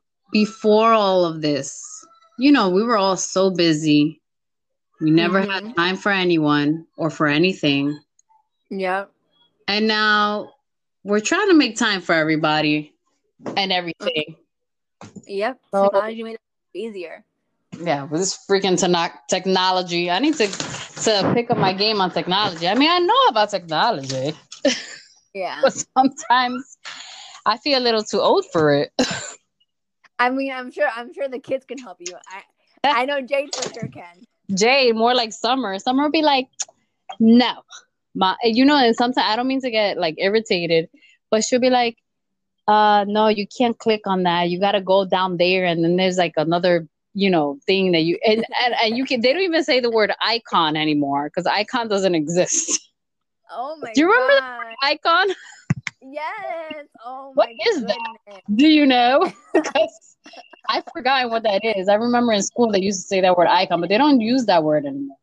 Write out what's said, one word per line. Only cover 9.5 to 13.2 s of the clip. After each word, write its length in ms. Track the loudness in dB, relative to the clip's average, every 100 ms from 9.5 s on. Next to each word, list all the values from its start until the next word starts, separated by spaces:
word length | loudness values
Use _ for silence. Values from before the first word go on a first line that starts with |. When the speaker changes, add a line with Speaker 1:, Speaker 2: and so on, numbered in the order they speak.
| _ -6
Speaker 1:
And 200 | -2 0
now 600 | 2 2 2 2 -2 -8 _ _ _ _ _
we're 160 | -4 -2
trying 300 | 2 2 4
to 40 |
make 240 | 4 4 0
time 240 | -2 -2
for 120 | 0 0
everybody 800 | 2 0 2 2 2 -2 -4 _ _ _